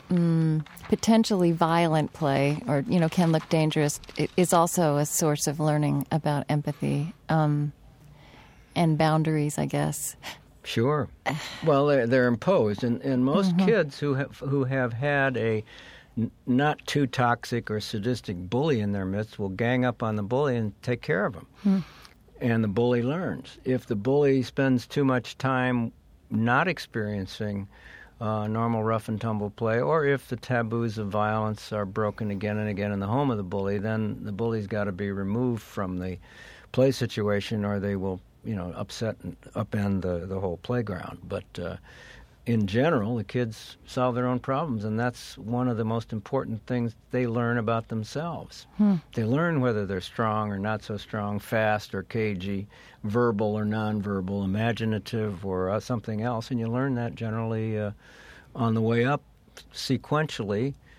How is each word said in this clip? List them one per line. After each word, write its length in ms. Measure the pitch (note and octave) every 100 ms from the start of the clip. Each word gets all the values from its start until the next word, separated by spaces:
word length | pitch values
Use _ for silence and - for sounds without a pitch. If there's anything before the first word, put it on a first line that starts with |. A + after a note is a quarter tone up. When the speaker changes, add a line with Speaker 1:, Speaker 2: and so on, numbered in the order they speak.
| -
Speaker 1:
mm, 560 | F3 E3+ E3 D#3+ D#3 D3+ - -
potentially 640 | G#3 A3 A3+ A3+ G3 F3
violent 600 | E3 E3 E3+ E3+ D#3 D3
play 460 | - D3+ C#3 C#3 D3+ -
or, 160 | C#3+ -
you 120 | F3+
know, 80 | D#3+
can 220 | - E3
look 160 | D#3+ -
dangerous, 500 | E3 D#3 D#3 D3 - - -
i-, 100 | D3+ -
is 160 | F3
also 460 | F3 E3+ - D#3 C#3+
a 80 | D3
source 400 | - D#3+ D3 -
of 140 | C#3+
learning 480 | D#3 D3+ D3 C#3+ -
about 340 | D#3 D3+ D3 -
empathy, 640 | D3 D3 - C#3+ C#3+ D#3+ - -
um, 420 | D#3+ D3+ D3 D3 - - - - - - - - - - -
and 220 | E3 D3+
boundaries, 640 | D#3 D#3 D#3 D#3 D3 D3+
I 80 | C#3+
guess. 480 | C#3+ D3+ D3+ - - - - - -
Speaker 2:
Sure. 440 | - - B2+ D3+ A2+ - -
Speaker 1:
<sighs> 100 | D#3+ - -
Speaker 2:
Well, 240 | D#3 C#3 D3
they're, 180 | C#3 A#2
they're 220 | C3 B2
imposed, 560 | A2+ F3+ F#3+ G#2 G2+
and, 180 | B2 A#2+
and 220 | C#3 B2+ C3
most 300 | E3+ F#3+ F3
Speaker 1:
Mm-hmm. 100 | F#3+
Speaker 2:
kids 340 | A3 D3 -
who 140 | D3 C3+
have, 220 | C#3 -
who 260 | C#3 C#3 C3
have 280 | C3+ B2
had 420 | A#2 C#3+ C#3+ C3+ A#2+
a 260 | A2+ A2 - - - - - -
n-, 120 | A#2+ - -
not 400 | B2 D3+ - -
too 220 | C#3+ C3+
toxic 640 | - A#2+ A#2+ - A#2 -
or 80 | G#2+
sadistic 580 | - G#2+ A2 A#2+ - F2+
bully 440 | F#2 A#2 D#3+ A#2+
in 100 | G#2
their 140 | G2+ F#2
midst 340 | G2+ G#2+ -
will 100 | G2
gang 340 | F#2+ A#2 B2+ B2
up 160 | A2+
on 120 | A2+ G#2+
the 60 |
bully 320 | G2+ B2+ D3 A#2+
and 160 | G#2+ -
take 180 | - A#2+
care 240 | - E3+ G3
of 80 | F2
him. 100 | - -
Speaker 1:
Hmm. 160 | G3+ F#3+ - - - - - -
Speaker 2:
And 220 | A#2+ A2+
the 40 | G#2+
bully 340 | G2 B2 A#2+
learns. 560 | A#2+ E3 D#3 D#2+ - -
If 240 | C3 B2+ -
the 80 | G#2
bully 480 | B2+ C#3+ C#3+ C3+
spends 420 | A#2+ - C3+ B2 -
too 180 | D3+ C3+
much 320 | B2+ - -
time 520 | C3 B2+ B2+ B2 A#2 - - - -
not 380 | A2 A#2 C3 F3+
experiencing, 1000 | - - A#2 G#2 G#2 F#2 - G#2 G2+ G2+ - - - - -
uh, 240 | A2 G#2+ G#2+
normal 360 | A2 A#2 A2+
rough 240 | A2 A2+ -
and 100 | G#2+
tumble 300 | A2+ G#2+ G#2
play, 280 | - A#2 A2+
or 240 | C#3+ D#3+ C#3+
if 220 | C3+ -
the 80 | B2
taboos 640 | - B2 A2+ A#2 A#2 G#2+
of 80 | G2+
violence 640 | G#2 G#2+ A2 G#2+ G#2+ -
are 120 | G#2+ G2
broken 440 | G#2+ G#2+ - G#2+
again 280 | G2 G#2 G#2+
and 120 | G#2+
again 220 | G2 G#2
in 80 | G2
the 80 | G2
home 240 | B2 C#3+
of 60 | G#2+
the 60 |
bully, 340 | F2+ G2 G2 G2+
then 400 | G#2+ A2 G#2+ -
the 80 | G2+
bully's 360 | G2 A#2 A2+ G2+
gotta 240 | G#2+ G#2
be 180 | F2+ G2+
removed 520 | G2 G2 A2+ B2+ A2+
from 340 | - - F#2 F2+
the 200 | F#2 F2 - - - - -
play 180 | - C3+
situation, 720 | C3 A2+ - G#2 G2+ - A2 G2+
or 140 | G2+
they 160 | G2+ G2
will, 240 | F#2+ F2+ - _
you 120 | A#2 G2+
know, 160 | F2 E2+
upset 400 | G#2 - A2 -
and 120 | - - - -
upend 460 | G#2+ G#2+ G2+ G2
the, 240 | F2+ F2 F#2
the 120 | F#2+
whole 180 | G2 E2+
playground. 600 | - B2 G#2+ F2 D2+ - F2
But, 180 | G2 - -
uh, 180 | F2 - - - - - - - -
in 220 | A2+ G2
general, 480 | A2 D#3 C#3 G2+ B2
the 80 |
kids 540 | G2+ B2 A#2 G#2+ - - -
solve 260 | C3 B2+ A#2+
their 120 | B2
own 120 | B2+
problems, 440 | - C3+ E3 A2 G#2+
and 140 | A2
that's 380 | B2 A#2+ - -
one 300 | G2+ A#2+ B2+
of 100 | A2+
the 60 | A2
most 280 | A2+ -
important 520 | A2 - C3+ A#2+ A2 -
things 280 | B2+ A#2 - _
they 140 | B2 B2
learn 320 | A#2 A#2 A#2+
about 300 | A2 A2+ -
themselves. 800 | A2+ G#2+ C#3 E3+ A#2 E2+ - - -
Speaker 1:
Hmm. 180 | G#3 F3+ - -
Speaker 2:
They 80 |
learn 380 | A2 C#3+ E3+ D3+
whether 240 | B2+ G#2 F#2+
they're 140 | F#2+
strong 500 | - - A2+ G#2+ G#2+
or 80 | G2
not 240 | G#2 G#2+
so 140 | - G#2
strong, 420 | - A2 G#2 G#2
fast 560 | - A2+ A2 G#2+ - G2
or 80 |
cagey, 640 | F2+ A#2 A2 F#2+ G2 G2 G2+ - - -
verbal 520 | G#2+ A#2 A#2+ G#2 G#2+ G#2+
or 80 | G#2
nonverbal, 800 | G#2+ G#2+ G#2+ G2 G2 F#2 G2+ G2
imaginative 1000 | G2+ A#2 A2 A2 G#2+ - A#2 G#2+ F#2 G2
or, 240 | F#2 F#2
uh, 80 | A2
something 420 | - A#2+ A#2 G#2+
else, 300 | A#2+ A2+ -
and 80 | B2
you 80 | A2+
learn 280 | B2 C3+ A#2+
that 200 | A#2 -
generally, 640 | A2+ A2+ A2+ A2 A2 G#2+
uh, 120 | G#2 - - - - - - -
on 180 | A2+ A2+
the 60 |
way 240 | A2 A#2 B2+
up 160 | D3 - _ _ - -
sequentially, 1000 | - - B2 - D3 D#3 - G#2 G#2 C3+ C#3 -